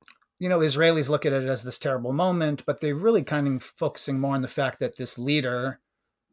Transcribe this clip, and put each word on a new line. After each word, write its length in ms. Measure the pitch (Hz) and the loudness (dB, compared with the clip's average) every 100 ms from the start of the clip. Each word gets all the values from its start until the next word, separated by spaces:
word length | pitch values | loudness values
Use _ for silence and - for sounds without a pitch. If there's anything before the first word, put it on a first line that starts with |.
| - - _ - | -20 -20 _ -6
you 100 | 180 | 0
know, 100 | 175 | 2
Israelis 500 | 156 135 165 160 135 | 4 4 4 4 2
look 160 | 147 | 0
at 80 | 151 | 2
it 160 | 135 131 | 0 0
as 140 | 123 | -4
this 160 | 123 - | -4 -4
terrible 340 | 143 127 120 | -2 -2 -2
moment, 520 | 143 185 180 151 143 - | 0 2 2 0 0 -4
but 140 | 139 | -2
they 120 | 151 | -2
really 300 | 143 214 220 | 0 2 2
kind 240 | 135 151 139 | 2 0 0
of 160 | 131 | -2
focusing 560 | - - 151 - - 135 | -6 -6 -4 -4 -4 -2
more 160 | 139 | 0
on 80 | 139 | -2
the 60 | 127 | -2
fact 320 | - 131 - | -2 -4 -2
that 160 | 123 - | -6 -4
this 220 | 123 - | -8 -4
leader, 640 | 131 147 131 123 131 135 _ _ _ _ _ | 0 0 0 -2 -4 -8 _ _ _ _ _